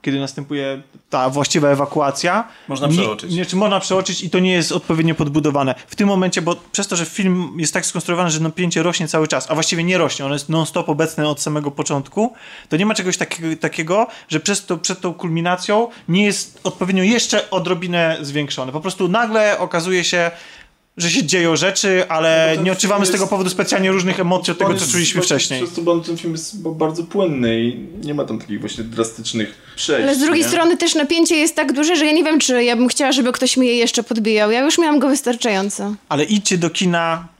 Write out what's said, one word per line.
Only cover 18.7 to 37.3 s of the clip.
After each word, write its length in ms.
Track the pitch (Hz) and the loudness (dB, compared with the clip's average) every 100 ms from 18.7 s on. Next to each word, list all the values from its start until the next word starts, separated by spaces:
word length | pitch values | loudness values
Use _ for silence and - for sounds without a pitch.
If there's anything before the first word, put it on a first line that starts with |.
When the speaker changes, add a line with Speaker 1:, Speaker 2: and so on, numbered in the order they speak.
Speaker 1:
Po 80 | 147 | -6
prostu 280 | 185 180 180 | -6 -2 0
nagle 500 | 208 233 220 208 202 | 0 2 2 2 2
okazuje 460 | 180 170 175 185 | -2 -2 0 0
się, 260 | 165 180 170 170 - - - _ _ - | 0 0 0 -4 -20 -20 -20 _ _ -6
że 140 | 170 | -2
się 140 | 175 | 0
dzieją 320 | 151 180 170 156 | 2 2 4 4
rzeczy, 480 | 185 190 202 185 180 | 2 0 2 2 2
ale 360 | 160 160 160 160 | 0 4 4 4
Speaker 3:
No 40 | |
bo 60 | 160 | 2
ten 80 | |
Speaker 1:
nie 80 | 175 | 0
odczuwamy 260 | 185 190 202 | 0 0 2
Speaker 3:
film 80 | 190 | 2
Speaker 1:
z 40 | |
tego 100 | 190 | 2
Speaker 3:
jest 80 | 190 | 0
Speaker 1:
powodu 200 | 202 185 | 0 -2
specjalnie 420 | 185 196 - 190 | -2 -2 0 2
różnych 280 | 190 185 185 | 2 0 0
emocji 300 | 175 180 180 | 0 0 -2
od 80 | 170 | 0
tego, 120 | 185 | 0
Speaker 3:
on 60 | 185 | 0
Speaker 1:
co 60 | |
Speaker 3:
jest 100 | 165 | 0
Speaker 1:
czuliśmy 280 | 175 165 - | 0 0 0
Speaker 3:
właśnie 160 | - 143 | 0 0
Speaker 1:
wcześniej. 260 | - 131 | 0 -2
Speaker 3:
przez 120 | 120 | -4
to, 80 | - | -2
bo 160 | 170 170 | 0 0
ten 160 | 160 170 | -2 -6
film 160 | 175 | -6
jest 300 | 160 - 208 | -6 -8 -8
b-, 120 | 165 | -8
bardzo 300 | 156 156 160 | -2 -2 -2
płynny 560 | 170 202 185 139 117 113 | -4 0 0 0 0 0
i 260 | 117 - 131 101 | -2 -4 -12 -12
nie 100 | 147 | -6
ma 100 | 147 | -4
tam 140 | 135 110 | -4 -6
takich 220 | - 104 | -8 -8
właśnie 240 | 107 - | -8 -10
drastycznych 720 | 113 113 113 - 113 117 104 - - - | -10 -4 -6 -6 -6 -4 -4 -8 -20 -8
przejść, 260 | - 147 | -2 2
Speaker 4:
Ale 120 | 277 | 2
z 40 | 277 | 2
drugiej 240 | 302 330 | 2 2
Speaker 3:
nie? 60 | 302 | 2
Speaker 4:
strony 280 | 349 330 349 | 2 2 2
też 180 | 339 | 2
napięcie 420 | 320 285 339 330 320 | 0 2 2 4 4
jest 200 | 311 311 | 2 0
tak 160 | 285 | 0
duże, 240 | 262 311 349 | 0 2 2
że 100 | 302 | 4
ja 60 | |
nie 120 | 311 | 4
wiem, 140 | 311 311 | 4 2
czy 240 | - 247 | 2 2
ja 120 | 240 233 | 2 4
bym 120 | 254 | 2
chciała, 240 | - 277 | 2 2
żeby 200 | 277 254 | 2 0
ktoś 240 | 240 254 262 | 0 0 2
mi 100 | 247 | 4
je 100 | 240 | 4
jeszcze 260 | 233 226 | 2 0
podbijał. 480 | 233 226 220 214 208 | -2 -2 2 2 4
Ja 100 | 233 | 2
już 180 | 285 320 | 2 2
miałam 200 | 320 294 | 4 4
go 100 | 277 | 4
wystarczająco. 840 | 269 269 240 247 196 202 - 202 208 _ | 2 0 -2 0 0 -2 -4 -6 -8 _
Speaker 1:
Ale 160 | 143 | -2
idźcie 340 | 151 214 202 185 | 2 2 2 0
do 120 | 165 | 0
kina 580 | - 185 170 165 165 175 | 0 0 2 0 -2 -6